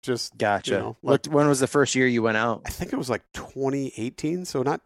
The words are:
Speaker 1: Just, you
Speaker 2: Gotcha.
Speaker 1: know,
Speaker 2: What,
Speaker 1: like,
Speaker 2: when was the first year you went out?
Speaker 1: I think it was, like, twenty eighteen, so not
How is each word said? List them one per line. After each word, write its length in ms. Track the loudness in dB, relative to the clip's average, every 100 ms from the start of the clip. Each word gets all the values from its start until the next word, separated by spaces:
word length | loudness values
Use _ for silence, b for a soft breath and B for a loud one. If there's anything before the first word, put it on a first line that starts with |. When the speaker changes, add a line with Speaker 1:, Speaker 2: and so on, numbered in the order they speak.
Speaker 1:
Just, 320 | -2 -2 -4 -2 0 0 0
you 100 | -2
Speaker 2:
Gotcha. 20 |
Speaker 1:
know, 200 | -2 -6
Speaker 2:
What, 260 | 0 0 2
Speaker 1:
like, 0 |
Speaker 2:
when 200 | 2 4
was 120 | 4
the 80 | 2
first 280 | 2 2 2
year 120 | 2
you 140 | 2
went 160 | 2 2
out? 280 | 0 -2 -6
Speaker 1:
I 40 |
think 220 | -10 -6
it 40 | -4
was, 120 | -2
like, 140 | -4 _
twenty 600 | -16 -14 -4 -2 -2 -4 -6
eighteen, 480 | -8 -4 -4 -4 -4
so 160 | -2
not 180 | -2 -2